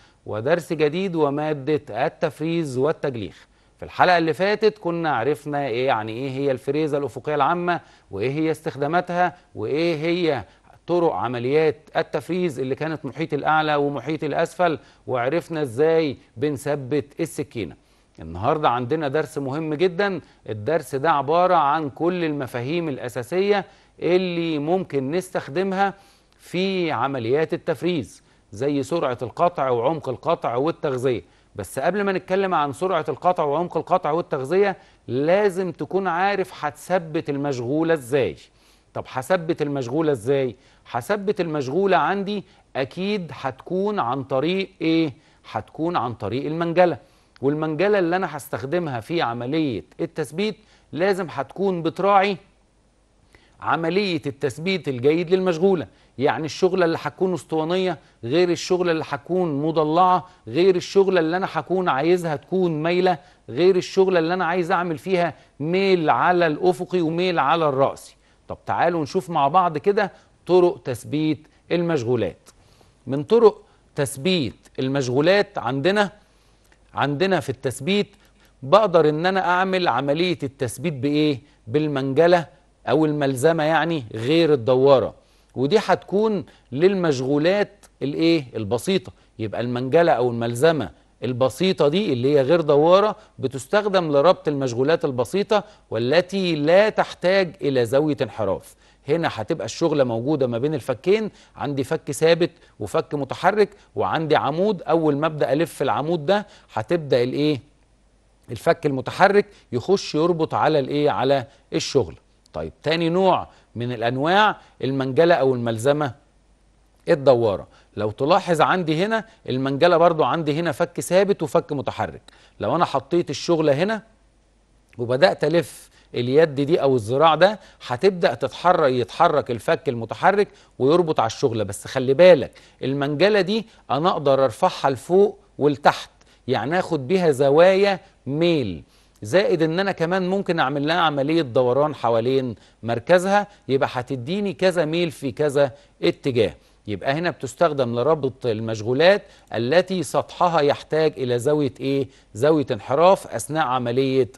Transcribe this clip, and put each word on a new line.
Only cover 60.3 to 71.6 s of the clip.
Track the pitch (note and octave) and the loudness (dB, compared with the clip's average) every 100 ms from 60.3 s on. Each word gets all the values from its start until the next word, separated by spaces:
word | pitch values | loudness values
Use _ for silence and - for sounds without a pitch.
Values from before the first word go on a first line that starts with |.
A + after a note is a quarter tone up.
| _ - | _ -6
غير | B2+ F#3+ F3+ | 2 4 4
الشغلة | - G3 F#3+ F#3 | 2 2 4 4
اللي | D#3+ F3+ | 2 0
أنا | F#3+ | -2
هكون | D#3+ - F#3 F3 | -4 -2 -2 0
عايزها | C3 D#3+ F3+ E3 C#3+ | 2 2 2 0 -6
تكون | - F#3 F3+ D3+ | -4 0 0 0
مايلة، | D#3+ F3+ F#3 F3 - _ - | 0 2 2 0 -6 _ -10
غير | B2 F3+ F#3 | 2 4 4
الشغلة | - - F#3+ F3+ | 0 2 2 4
اللي | D#3+ | 2
أنا | F#3 E3 | 0 -2
عايز | F#3 E3 | -2 0
أعمل | F#3 F3 D3 | 0 -2 -6
فيها | F3+ F#3 E3+ - _ - | -2 0 0 -4 _ -10
ميل | D3+ F3+ G3 F#3 D3+ | -2 0 2 2 4
على | A#2+ D#3+ F3+ E3 | 2 4 4 2
الأفقي | D3 F3+ F3 F3+ F3+ | 2 0 0 -2 -2
وميل | D#3+ E3 F#3 E3 | 0 0 0 2
على | C3+ E3 D#3 | 2 2 2
الرأسي. | C3 B2+ F2 - - _ _ - | 2 2 0 -14 -20 _ _ -16
طب | - - | -12 -4
تعالوا | G#2 D#3+ E3+ | 0 0 0
نشوف | C#3+ F#3 E3+ | -2 -4 -4
مع | E3 C#3 | 0 2
بعض | F3+ F3 D3 | 2 2 0
كده | G3 G3+ G3 - _ _ - | -2 0 -2 -6 _ _ 2
طرق | F3+ F3 C3 | 4 4 2
تثبيت | - A#2+ A#2 D3 D#3 D3 - _ | -6 -8 -6 -2 -2 -2 -8 _